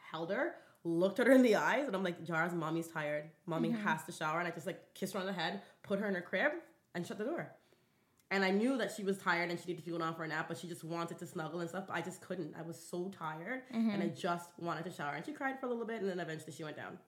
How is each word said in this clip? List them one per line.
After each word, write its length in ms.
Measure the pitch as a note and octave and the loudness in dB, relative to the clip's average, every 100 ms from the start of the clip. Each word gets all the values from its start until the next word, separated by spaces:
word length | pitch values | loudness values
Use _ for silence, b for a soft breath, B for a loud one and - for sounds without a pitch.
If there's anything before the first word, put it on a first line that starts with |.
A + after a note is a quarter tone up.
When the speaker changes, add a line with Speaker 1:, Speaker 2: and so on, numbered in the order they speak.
| - | -12
Speaker 1:
held 180 | D#3+ E3 | -6 -2
her, 240 | G#3+ D#4+ - B B | 0 0 -2 B B
looked 360 | E3+ E3 F#3 G3 | -2 4 4 6
at 60 | A#3+ | 10
her 60 | |
in 80 | C4 | 10
the 140 | B3 G3 | 10 8
eyes, 320 | D3+ A3 C#4+ | 6 4 2
and 80 | F#3+ | 0
I'm 80 | |
like, 240 | F#3 E3 D#3+ | 0 -2 -2
"Yara's 260 | E3 E3+ | 2 2
mommy's 360 | F3 D#3 E3 E3 | 0 0 0 -2
tired. 420 | D#3+ D3 D3+ D#3 - - | -4 -2 -2 -4 -12 -4
Mommy 220 | D#3+ E3 | 0 2
Speaker 2:
Mm-hmm. 140 | A3+ G3+ | 2 2
Speaker 1:
has 160 | D#3+ | 0
to 80 | - | -2
shower." 260 | E3+ D#3 D#3+ | -4 0 0
And 80 | F3 | 0
I 40 | |
just, 160 | E3 F#3 | -2 -6
like, 260 | E3 - | -8 -12
kissed 200 | - F#3+ | -6 -4
her 60 | G3+ | -2
on 60 | F#3+ | -2
the 80 | |
head, 280 | F3+ E3 G3 B B | -2 -2 -4 B B
put 180 | - G3 | -4 0
her 80 | G#3 | 0
in 60 | |
her 80 | F#3 | -2
crib, 300 | F3 F#3+ C4+ E4+ - _ _ | -2 2 2 0 -8 _ _
and 140 | F3 F3 | -6 -6
shut 100 | G#3 | -4
the 60 | |
door. 320 | G#3+ D#4+ D3 - b b b b b b _ | -4 -4 -6 -12 b b b b b b _
And 120 | G3 | 2
I 60 | F#3+ | 4
knew 260 | G3 A#3 C4+ | 4 4 2
that 120 | G3+ | 0
she 120 | - | -2
was 140 | G3 G3 | -2 0
tired 300 | F#3+ E3+ E3+ | 2 2 2
and 80 | F3 | -2
she 80 | F3 | -4
needed 180 | E3 E3 | -6 -4
to 60 | |
go 60 | E3+ | -2
down 160 | E3 E3 | -2 -2
for 80 | |
a 40 | D#3+ | -4
nap, 200 | D3+ E3 | -2 -4
but 100 | E3 | -6
she 100 | F3 | -8
just 160 | F3 | -10
wanted 360 | D#3+ E3+ F3 E3+ | -6 -4 -4 -6
to 80 | F3 | -8
snuggle 320 | F3 D#3 E3+ | -6 -6 -4
and 80 | E3+ | -4
stuff, 160 | F#3+ F#3+ | -4 -4
but 80 | E3+ | -4
I 60 | |
just 200 | F3 F#3+ | -4 -8
couldn't. 340 | - F#3 D#3 E3+ | -8 -6 -6 -8
I 80 | |
was 140 | E3 D#3+ | -10 -10
so 320 | - F3 F3+ | -8 -6 -6
tired, 540 | G3 D#3+ D#3+ F3 C4 C4 | -6 -6 -6 -6 -6 -2
Speaker 2:
Mm-hmm. 180 | A3+ A3+ | 2 4
Speaker 1:
and 120 | G3+ | 4
I 60 | - | 0
just 400 | - F#3 F3 - - | 0 0 0 -4 -6
wanted 240 | E3+ D#3 F3 | -4 -2 -4
to 60 | |
shower. 220 | E3+ C#3+ C#3+ | -4 -4 -4
And 100 | F#3+ | -6
she 60 | |
cried 280 | D4 C4+ C4 | -4 -4 -2
for 80 | B3+ | -2
a 20 | |
little 160 | A#3+ A3+ | -2 -2
bit, 160 | A3+ | -2
and 80 | G3 | -2
then 100 | F3+ | -2
eventually 320 | E3 D#3 - | -4 -6 -8
she 120 | C#3+ | -10
went 120 | D#3 D3 | -8 -8
down. 220 | G2 - | -10 -12